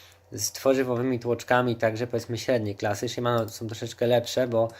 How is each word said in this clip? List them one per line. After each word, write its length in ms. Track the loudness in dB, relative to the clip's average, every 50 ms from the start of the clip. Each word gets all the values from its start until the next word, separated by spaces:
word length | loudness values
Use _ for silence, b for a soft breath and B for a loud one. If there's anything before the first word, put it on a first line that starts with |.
| B B B B B -12 -8
z 200 | -6 -6 -6 -4
tworzywowymi 680 | 0 2 4 4 4 2 0 0 0 0 0 -2 -2
tłoczkami, 580 | 0 -2 -2 -2 0 2 4 4 4 2 0
także 300 | 2 0 0 0 0 -4
powiedzmy 320 | -2 -4 -4 -4 -4 -6 -4
średniej 380 | 0 0 0 2 0 -2 -4
klasy. 320 | -2 -2 -2 -2 -2 -4 -6
Shimano 400 | -4 -2 0 0 2 0 0 -2
są 180 | -6 -10 -10
troszeczkę 400 | -10 -8 -8 -8 -8 -4 -2 2
lepsze, 420 | 4 4 4 2 0 0 0 0 2
bo 200 | 2 2 2 0 B B